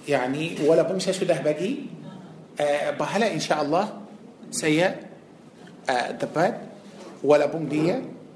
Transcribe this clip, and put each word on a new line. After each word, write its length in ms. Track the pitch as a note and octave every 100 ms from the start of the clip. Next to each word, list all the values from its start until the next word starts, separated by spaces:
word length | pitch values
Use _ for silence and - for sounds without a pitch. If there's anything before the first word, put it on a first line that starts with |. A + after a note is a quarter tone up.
| -
Yani, 560 | C#3 B2+ C#3+ E3 -
walaupun 400 | D3 E3 D#3 F#3+
saya 160 | G3 -
sudah 240 | D#3+ D#3+
bagi 640 | D3 D3 F#3+ C#4 - - - - - - - -
Eh, 320 | D3 D3 D3 C#3
pahala, 320 | D3+ G3 A3
insya 320 | D#3+ - D#3
Allah, 400 | C#3+ E3 G#3 - - - - - -
saya, 480 | - D#3+ D#3 F3+ - - - - - - - - -
eh, 240 | - B2+ - -
dapat, 400 | C#3+ - F#3 - - - - - - -
walaupun 480 | C#3 D3 C#3+ D#3+ D3+
dia, 320 | D3+ D#3+ B3 C4+ - -